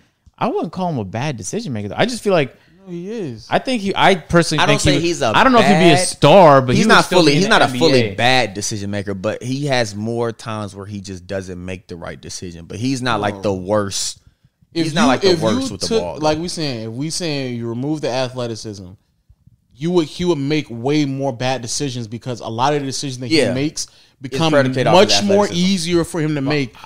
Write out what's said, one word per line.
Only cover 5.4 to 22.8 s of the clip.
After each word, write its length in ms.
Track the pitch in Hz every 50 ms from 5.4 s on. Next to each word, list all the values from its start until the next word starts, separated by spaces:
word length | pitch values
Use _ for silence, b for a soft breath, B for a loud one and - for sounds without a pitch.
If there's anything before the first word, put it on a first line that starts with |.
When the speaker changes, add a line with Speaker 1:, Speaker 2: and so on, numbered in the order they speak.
| 214
Speaker 1:
don't 80 | 262
know 80 | 254 233
if 60 | 208 -
he'd 60 | - 165
be 100 | 180 170
a 40 | 151
Speaker 3:
bad, 120 | - 180 -
Speaker 1:
star, 540 | - - - 143 160 202 185 156 139 135
but 140 | 123 120 123
Speaker 3:
he's 100 | - 214
Speaker 1:
he 20 | 220
Speaker 3:
not 80 | 226 185
Speaker 1:
would 60 | 165
still 140 | - 180 175
Speaker 3:
fully, 120 | 170 151
Speaker 1:
be 40 | 143
in 20 | 143
Speaker 3:
he's 60 | 190 214
Speaker 1:
the 20 |
Speaker 3:
not 120 | 226 185
a 40 | 139
Speaker 1:
N 60 | 120 127
B 40 | 123
A. 20 |
Speaker 3:
fully 360 | 160 160 139 123 117 104 101
bad 380 | 98 120 123 131 127 120 104 95
decision 360 | 101 101 - 113 104 98 101
maker, 240 | 101 101 98 101 98
but 300 | 95 92 107 101 - -
he 220 | 123 131 139 143
has 300 | 143 135 123 120 107 101
more 360 | 101 107 113 117 117 120 117
times 420 | 110 - - 120 110 107 107 98 87
where 100 | 98 98
he 160 | 98 104 101
just 260 | 95 98 95 90 87 90
doesn't 360 | 101 98 95 90 92 90 90
make 240 | 92 92 90 - -
the 100 | 90 82
right 220 | 85 85 80 67
decision. 460 | - 76 - - - 92 85 85 82
But 120 | 80 - 101
he's 220 | 117 131 139 127
not, 180 | 123 127 117 104
like, 160 | 104 104 101
Speaker 2:
No. 60 | 98
Speaker 3:
the 120 | 101 107 98
worst. 680 | 92 90 92 104 107 101 95 - - - - - _ _ _ _ _ _ _ _ _ _ _ -
Speaker 2:
If 120 | 165 160
Speaker 3:
He's 80 | 147 143
not, 80 | 175
Speaker 2:
you, 60 | 220 262
Speaker 3:
like, 140 | 254 -
the 60 | 202 190
Speaker 2:
if 80 | 180 160
you 60 | -
Speaker 3:
worst 260 | 113 - 262 269 - 101
with 80 | 92
the 60 | - 90
Speaker 2:
took, 140 | 147 -
Speaker 3:
ball, 120 | 87 87 78 -
though. 60 | 151
Speaker 2:
like 120 | 151 156 156
we 100 | 165 180
saying, 400 | - 175 156 143 127 113 110 113
if 40 | 110
we 160 | 123 143 165
saying 480 | 151 - 185 165 147 143 135 127 123 117
you 100 | 117 117
remove 320 | 113 120 127 147 156 151
the 80 | 143 139
athleticism, 800 | 113 131 131 123 120 127 123 117 113 110 - 113 104 95 98 90 92 - _ _ _ _ _ _ _ _ _ _ _ _ _ _ _
you 160 | 117 143 170
would, 160 | 180 180 160 143
he 180 | - - 180
would 120 | 180 170 147
make 300 | 139 139 156 156 139 -
way 360 | 117 117 117 139 147 151 147
more 260 | 139 135 135 135 139 123
bad 280 | 117 127 127 131 127
decisions 460 | 117 117 - - 147 143 123 127 117 104
because 320 | 117 113 - 131 123 107
a 60 | - 107
lot 260 | 113 113 127 143 151
of 80 | 147